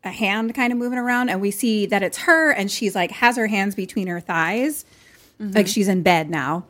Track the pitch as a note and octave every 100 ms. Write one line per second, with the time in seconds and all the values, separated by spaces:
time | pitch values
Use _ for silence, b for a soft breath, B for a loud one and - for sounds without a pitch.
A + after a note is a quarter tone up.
0 | G3 F3+ G#3 G#3 A3+ B3+ A#3+ A#3+ B3 B3
1 | B3 B3 B3 F#3 G3+ G3+ A#3+ G#3+ G3+ G3+
2 | F#3 - - D#4+ D#4 C#4 G3 - G#3+ G3
3 | F3 - A#3+ B3 A3 G#3 G3 G3 F#3 -
4 | F#3 F3 E3+ E3+ D#3+ G#3+ C#4 D4 - b
5 | b b b b G#3+ G3+ G3 G#3+ G3 F#3
6 | E3+ E3+ D#3 D#3+ C3+ E3 -